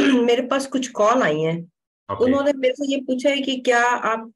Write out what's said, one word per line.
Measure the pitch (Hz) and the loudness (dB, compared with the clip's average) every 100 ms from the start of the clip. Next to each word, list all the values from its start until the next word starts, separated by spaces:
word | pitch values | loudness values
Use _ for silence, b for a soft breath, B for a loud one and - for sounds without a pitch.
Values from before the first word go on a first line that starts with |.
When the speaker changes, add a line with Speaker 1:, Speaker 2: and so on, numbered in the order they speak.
Speaker 1:
<clears throat> | 277 247 | 2 2
मेरे | 240 240 | 4 2
पास | 240 269 269 | 0 -4 -2
कुछ | 262 254 | -6 -4
call | - 214 254 | 0 2 4
आई | 190 151 | 2 0
हैं। | 160 170 170 _ _ _ - | -2 -4 -8 _ _ _ -10
Speaker 2:
ओके। | 101 | 0
Speaker 1:
उन्होंने | 254 277 277 | 2 2 2
मेरे | 269 254 | 0 -2
से | 254 277 | -2 -2
ये | 277 | -4
पूछा | 254 254 285 | -2 -2 0
है | 277 | 0
कि | 269 254 | -2 -2
क्या | 247 240 240 | 0 2 2
आप | 240 220 226 226 | 0 -2 -4 -6